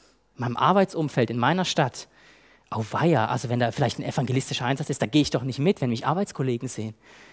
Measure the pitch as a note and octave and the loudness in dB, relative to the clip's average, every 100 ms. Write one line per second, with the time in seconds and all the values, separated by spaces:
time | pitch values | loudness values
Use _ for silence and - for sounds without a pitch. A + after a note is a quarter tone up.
0 | _ _ _ - B2 A#2 C#3 G3 F#3+ - | _ _ _ -6 -6 2 4 4 2 0
1 | D3+ - A2+ A#2+ B2 F#3 F3 - C3 - | 0 2 0 2 2 2 0 0 0 -2
2 | - _ - - _ _ _ A2 G#2+ A2+ | -14 _ -20 -20 _ _ _ -6 -4 0
3 | D#3+ C#3 G#2 B2 A#2 A#2+ A#2 - A#2+ - | 2 4 2 -2 -2 0 0 0 -2 -2
4 | - - B2 B2+ - C#3+ B2 C#3 D3+ C3+ | -4 -2 0 0 -2 -2 -2 -2 -2 -2
5 | G#2+ D3+ C#3 B2+ C3 B2 D#3+ - B2+ A#2 | 2 2 2 0 -2 0 0 2 0 0
6 | B2+ E3+ G3+ - C3 A#2+ C3 - G#2+ - | 0 -2 -2 -2 -2 -2 -4 -6 -8 -10
7 | - - - | -20 -20 -20